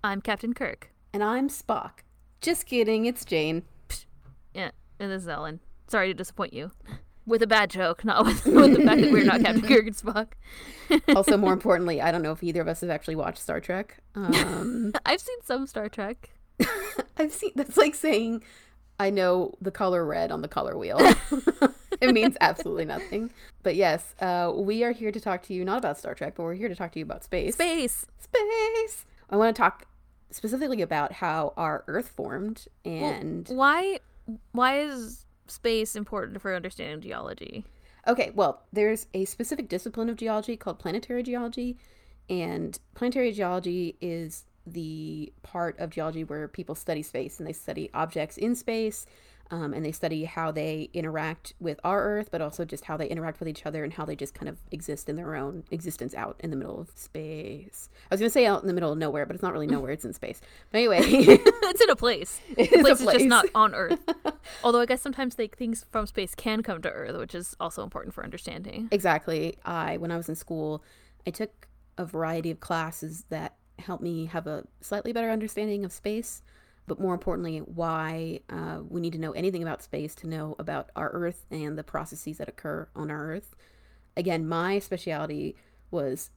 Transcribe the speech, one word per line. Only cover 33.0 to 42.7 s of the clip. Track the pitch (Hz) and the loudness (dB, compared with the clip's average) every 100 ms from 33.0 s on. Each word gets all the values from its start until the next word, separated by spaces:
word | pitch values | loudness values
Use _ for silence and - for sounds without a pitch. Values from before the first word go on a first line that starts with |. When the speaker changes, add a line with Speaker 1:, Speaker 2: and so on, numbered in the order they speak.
| 196 - 156 170 170 | -4 -4 -6 -8 -8
Speaker 1:
why, | 254 277 320 381 381 _ - - 220 - | 2 4 4 0 -6 _ -20 -14 -14 -8
why | 240 254 277 | 0 2 2
is | 294 262 220 240 - _ _ | -2 -6 -12 -16 -20 _ _
space | - 233 226 220 214 | -4 -2 0 -2 -6
important | 208 214 - 196 | -8 -6 -8 -8
for | 196 | -6
understanding | 185 185 - - 156 | -6 -8 -10 -12 -12
geology? | - - - - - - - - - _ - | -12 -10 -10 -12 -12 -14 -16 -20 -20 _ 0
Speaker 2:
Okay, | 247 - | 2 0
well, | 202 170 - _ | 2 2 0 _
there's | 202 214 220 - | 0 2 0 -4
a | 190 | -4
specific | 190 - 233 311 226 | -4 -6 -6 -6 -4
discipline | 185 226 226 226 | -6 -6 -6 -6
of | 226 | -4
geology | 226 214 214 | -2 -2 -4
called | 226 - 170 | -8 -8 -8
planetary | 170 196 - 247 | -6 -6 -4 -6
geology, | 247 240 233 233 247 240 - _ - - - | -4 -4 -6 -6 -8 -8 -16 _ -20 -20 -6
and | 185 170 170 165 | -4 -4 -4 -6